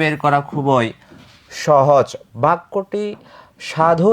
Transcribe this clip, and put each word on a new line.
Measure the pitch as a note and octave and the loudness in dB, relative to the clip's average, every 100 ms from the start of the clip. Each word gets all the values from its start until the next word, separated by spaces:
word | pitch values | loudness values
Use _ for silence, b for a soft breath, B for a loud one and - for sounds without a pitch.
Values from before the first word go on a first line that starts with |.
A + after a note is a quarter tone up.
বের | D#3 D3+ | -2 -2
করা | D3+ C#3+ C#3+ | 0 0 -2
খুবই | D3+ C#3 C3 A2+ - B B B B B - | -4 0 0 0 -6 B B B B B -8
সহজ। | - C#3+ C3+ C#3 A#2 - _ A2+ | 2 2 4 2 0 -6 _ -4
বাক্যটি | C#3+ F3 - G3+ F#3+ G#3 G#3 G#3 B B B B - | -2 -2 -4 -8 -8 -8 -8 -12 B B B B -10
সাধু | D#3 E3 E3 F#3+ | -2 0 2 2